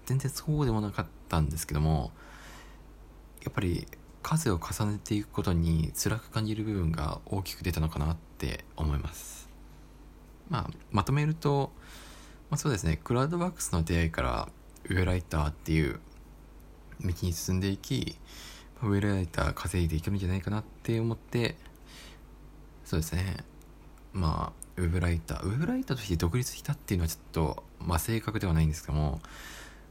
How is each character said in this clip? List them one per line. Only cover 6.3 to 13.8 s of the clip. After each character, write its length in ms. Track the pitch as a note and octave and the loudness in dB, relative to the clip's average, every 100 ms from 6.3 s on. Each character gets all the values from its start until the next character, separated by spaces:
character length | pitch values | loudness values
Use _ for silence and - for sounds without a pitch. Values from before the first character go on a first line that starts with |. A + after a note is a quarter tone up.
感 160 | A2+ G#2+ | -2 0
じ 80 | |
る 100 | A2 | 0
部 80 | G#2+ | 0
分 180 | G2+ E2 | 2 2
が 300 | D#2+ F#2 E2+ - | 0 -2 -4 -4
大 160 | G2 | -4
き 100 | F#2 | -4
く 100 | - | -4
出 100 | F#2 | -2
た 80 | E2 | 2
の 100 | D#2+ | 0
か 80 | D2 | 2
な 140 | D2+ | 0
っ 40 | E2 - - | 0 -6 -6
て 260 | D2 - - - | -4 -4 -8 -2
思 180 | D#2 | 0
い 40 | C#2+ | 2
ま 140 | - | -2
す。 380 | - - - - - - - - - - - - - - | -8 -14 -14 -16 -20 -20 -20 -20 -20 -20 -20 -20 -18 -4
ま 120 | C#3 | -2
あ、 100 | - - - | -2 -8 -2
ま 140 | G2 | 0
と 80 | - | 4
め 140 | C#3 D3 | 4 4
る 80 | |
と、 360 | D#3+ C#3+ C#3+ C3+ - - - - - - - - | 2 2 2 2 -4 -18 -16 -16 -18 -18 -18 -4
ま 40 | |
あ、 40 | D3 | -2
そ 120 | D3+ | 2
う 20 | |
で 60 | G#2 | 2
す 60 | |
ね、 140 | D#2+ D#2+ | 2 0
ク 100 | - | 2
ラ 120 | A#2+ | 2
ウ 40 | C#3+ | 4
ド 100 | F3 | 2
ワ 100 | F3 | 0
ー 20 | |
ク 120 | - | -2
ス 100 | - | -2
の 100 | F2 | 0